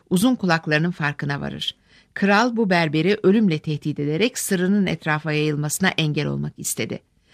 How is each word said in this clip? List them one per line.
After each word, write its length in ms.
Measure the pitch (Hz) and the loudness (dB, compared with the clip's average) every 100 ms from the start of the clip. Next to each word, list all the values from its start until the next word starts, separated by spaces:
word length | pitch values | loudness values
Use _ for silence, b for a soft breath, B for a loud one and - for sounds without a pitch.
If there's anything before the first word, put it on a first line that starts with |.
| - | -2
uzun 240 | 180 247 | 2 2
kulaklarının 560 | 247 185 160 160 151 175 | 2 0 0 2 0 0
farkına 500 | - 147 - 143 143 | -2 -4 -4 -4 -4
varır. 360 | 143 143 - b b b b | -6 -8 -10 b b b b
Kral 420 | - 196 208 247 226 | -2 2 4 2 0
bu 140 | 208 | 2
berberi 480 | 175 160 151 175 208 | 2 2 2 0 2
ölümle 360 | 185 220 202 156 | 4 4 4 2
tehdit 420 | 156 147 156 143 | -2 -4 -4 -4
ederek 380 | 147 156 247 - | -4 0 -2 -2
sırrının 480 | - 185 185 208 175 | -2 0 2 2 0
etrafa 460 | 160 160 151 156 | -2 -2 -4 -2
yayılmasına 560 | 151 151 147 147 - 185 | -2 0 -2 -4 -2 0
engel 380 | - 156 147 147 | 0 -2 -2 -2
olmak 260 | 139 147 - | -4 -6 -8
istedi. 460 | - - 113 - _ b b | -8 -6 -6 -8 _ b b